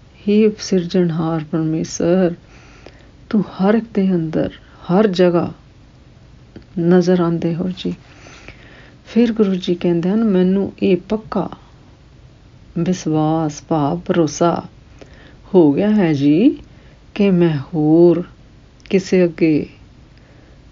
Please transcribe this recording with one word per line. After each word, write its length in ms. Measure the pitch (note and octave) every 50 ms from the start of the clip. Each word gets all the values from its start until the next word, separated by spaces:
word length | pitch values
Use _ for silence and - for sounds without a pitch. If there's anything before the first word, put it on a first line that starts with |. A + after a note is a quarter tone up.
| - - - - - G3+
ਹੇ 220 | G#3 G#3+ A3 G#3 G#3 -
ਸਿਰਜਣਹਾਰ 840 | - - G3 F#3 E3+ E3+ - F#3 F3+ E3+ D#3 E3+ D#3+ D#3+ E3 D#3+ D#3 -
ਪਰਮੇਸ਼ਰ, 840 | E3+ D#3+ D#3+ D#3 D#3+ E3 E3+ - - - - E3+ F3+ F#3 F#3 E3+ E3+ - - - - - - - - - - - - - - - - - - -
ਤੂੰ 120 | - G#3
ਹਰ 320 | - - - - F#3 G3+ A3
ਇੱਕ 120 | A3+ A3+ - -
ਦੇ 200 | G3+ F#3+ F#3+ F#3
ਅੰਦਰ, 360 | E3+ D#3+ D#3 E3 D#3+ - - - - - - - - - -
ਹਰ 140 | F3 G3+ A3
ਜਗ੍ਹਾ 460 | G3+ F3 F3+ F3+ F3 F3 E3+ - E3+ - - - - - - - - - - - - - - - - - - - - - - - - - F3
ਨਜ਼ਰ 420 | E3 F3 F#3 F#3 E3 F3 F#3 F3+
ਆਉਂਦੇ 340 | E3+ E3+ E3+ D#3+ - E3 E3+
ਹੋ 160 | E3 F#3 F#3 F3+ -
ਜੀ। 160 | - F3+ F3 - - - - - - - - - - - - - - - - - - - - - -
ਫਿਰ 260 | - - A3 A#3+ A3+
ਗੁਰੂ 220 | G#3+ - G#3 F#3+ F#3+
ਜੀ 200 | F3 - F#3 F3
ਕਹਿੰਦੇ 360 | F3 - F3 E3+ E3+ E3+ F#3
ਹਨ, 140 | G#3 A3+ A#3
ਮੈਨੂੰ 480 | G#3+ F#3+ F#3 F3+ F#3 F#3+ G3 F#3+ - - -
ਇਹ 140 | G3+ G3 F3+
ਪੱਕਾ 540 | F3 - - A3 G#3+ A3 - - G3 - - - - - - - - - - - - - - - - - - - - - - - - - - - E3+
ਵਿਸ਼ਵਾਸ 840 | E3+ F3+ F3+ - - D#3+ D#3 D#3 D3+ D#3 D#3+ E3 D#3+ D3+ D3+ - - -
ਭਾਵ 320 | E3+ D3+ C#3+ C#3+ F3 F3 -
ਭਰੋਸਾ 560 | - F3+ F3 D#3+ D3 - - F3 E3+ - - - - - - - - - - - - - - - - - - - - -
ਹੋ 180 | F#3 D#3 C#3+
ਗਿਆ 180 | C#3 D3 G3+ G#3+
ਹੈ 220 | G#3+ G#3+ F3+ D#3+
ਜੀ 440 | D3+ C3+ C#3+ D3 D3+ E3+ A#3 D#4 E4 - - - - - - - - - - - -
ਕਿ 160 | - G3+ G3+
ਮੈਂ 280 | F#3 F3 F3 E3 D3+ C3+
ਹੋਰ 640 | C3 - - D#3 D3+ D3+ D#3 E3+ F3 F3 E3 E3+ F3+ - - - - - - - - - - - - -
ਕਿਸੇ 340 | - F#3 F#3 - F#3+ F#3 F3+
ਅੱਗੇ 420 | E3+ D#3+ - E3+ D#3+ D3+ - - - - - - - - - - - - - - - - - - - - - - -